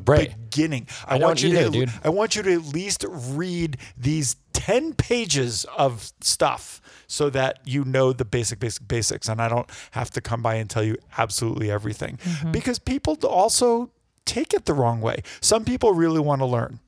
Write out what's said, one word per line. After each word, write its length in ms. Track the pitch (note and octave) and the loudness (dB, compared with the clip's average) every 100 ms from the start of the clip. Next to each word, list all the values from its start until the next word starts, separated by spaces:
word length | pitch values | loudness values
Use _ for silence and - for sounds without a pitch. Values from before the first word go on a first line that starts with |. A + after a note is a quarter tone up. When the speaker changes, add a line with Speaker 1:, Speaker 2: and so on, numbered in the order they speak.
| F#2+ | 6
Speaker 1:
Right. 280 | D3+ - A2+ A2+ | 6 4 -2 -4
Speaker 2:
beginning. 360 | C#3+ D#3+ C3 - - - | 0 0 -2 -6 -12 -2
I 80 | |
Speaker 1:
I 40 | C#3 | 4
Speaker 2:
want 200 | D#3 D3+ | 4 4
Speaker 1:
don't 20 | |
Speaker 2:
you 40 | D#3 | 4
to 40 | E3+ | 4
Speaker 1:
either, 60 | A#2+ | 4
Speaker 2:
at 60 | |
le-, 140 | A2+ B2+ | 2 0
Speaker 1:
dude. 60 | A2 | 0
Speaker 2:
I 40 | D3+ | 0
want 260 | F#3 A3 G#3+ | 0 0 0
you 60 | |
to 100 | F#3+ | 2
at 120 | E3+ D3+ | 0 0
least 380 | D3+ G3+ F3 - | -6 -4 -4 -6
read 680 | E3+ B2 C#3+ F#3 F3 E3 C3 - - | -8 -6 -6 -4 -2 -4 -6 -12 -4
these 400 | B2 D#3 B2+ - _ | -2 0 -2 -4 _
ten 400 | - - A#3 D#4+ | -4 0 2 2
pages 720 | - - A#3+ G#3 C#3+ B2 G#2 - D#3 | -2 0 0 0 0 0 -4 -6 0
of 340 | C#3 A2 - - | 0 0 -10 -6
stuff 600 | - - D3+ A#2+ - - - - - | -2 0 0 -2 -8 -16 -20 -20 -10
so 240 | - D3 | -2 0
that 280 | C3 C3 - | 2 0 -2
you 200 | - C#3 | -4 -2
know 280 | C3 C3 C3 | 0 2 2
the 120 | B2+ | 2
basic, 340 | A2 B2 A2 A2+ | -2 -2 -2 -4
basic, 280 | A#2 - G2+ | -6 -6 -4
basics. 420 | A#2 - - - | -2 -2 -2 -4
And 120 | A2 | 0
I 80 | A#2 | 0
don't 200 | A#2+ - - - | 0 -2 -10 -10
have 180 | - A#2 | -8 -6
to 100 | - | -6
come 220 | - A#2 | -4 -2
by 140 | A#2 A2+ | 0 0
and 120 | G#2+ | -2
tell 140 | A2+ | -2
you 120 | A2 - - - | -2 -2 -6 -4
absolutely 540 | A2+ - A2+ - G#2+ | -2 -2 -2 -2 -2
everything 480 | G#2 G#2+ - - B2+ | -2 -4 -6 -8 -8
Speaker 3:
Mm-hmm. 300 | F3 D#3 D#3+ | -6 -4 -2
Speaker 2:
because 260 | F#3+ B3+ A#3+ | -2 -2 -4
people 360 | - C4+ - | -4 -2 -2
d-, 120 | D#4 - | 0 2
also 640 | F3+ A3 - B3 A#3 B3 _ _ _ - | 4 4 4 4 2 -2 _ _ _ -6
take 260 | A#3+ E4 | -2 0
it 140 | G4+ - | 0 0
the 80 | |
wrong 260 | C#3+ A#2+ A#2 | 2 2 2
way. 220 | A2 - - - | -2 -2 -8 -4
Some 240 | - A3 | 2 2
people 280 | A3+ B3 A#3 | 2 2 4
really 260 | F3 E3 D#3+ | 4 4 2
wanna 260 | D3 C3+ C3 | 2 0 0
learn 340 | A#2+ A#2+ A2+ | 0 -2 -8